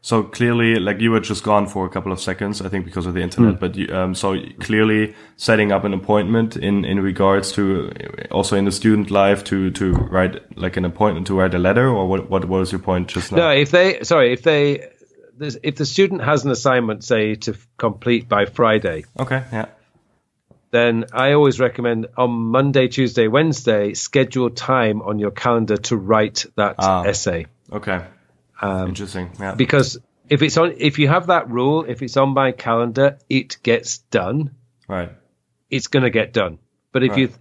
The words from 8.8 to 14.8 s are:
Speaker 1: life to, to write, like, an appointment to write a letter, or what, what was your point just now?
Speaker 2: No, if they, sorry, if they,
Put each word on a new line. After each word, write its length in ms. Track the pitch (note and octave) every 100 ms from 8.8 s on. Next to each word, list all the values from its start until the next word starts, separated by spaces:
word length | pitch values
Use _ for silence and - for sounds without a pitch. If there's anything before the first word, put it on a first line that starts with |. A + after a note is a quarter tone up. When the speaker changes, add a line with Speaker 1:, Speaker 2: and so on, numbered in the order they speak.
| A2+ G#2+ G2+
Speaker 1:
life 320 | G2 G2 G2+ -
to, 260 | G2 F#2+
to 200 | - F#2+
write, 680 | F2 - F#2 F#2 - - -
like, 200 | F2+ F2+
an 80 | F2+
appointment 420 | - G#2+ E2 F#2
to 100 | F#2+
write 160 | F#2
a 60 | F2+
letter, 300 | F2+ G#2+ C3
or 180 | A2+ F#2
what, 220 | F#2+ -
what 160 | F#2+ F2
was 260 | F#2+ F#2
your 80 | F#2
point 300 | - F2+ F2
just 240 | - -
now? 60 | -
Speaker 2:
No, 100 | E3
if 200 | C#3+ C#3+
they, 300 | F3 F#3+ -
sorry, 280 | - E3 A#2+
if 100 | B2+
they, 480 | E3 D3+ C#3+ C#3+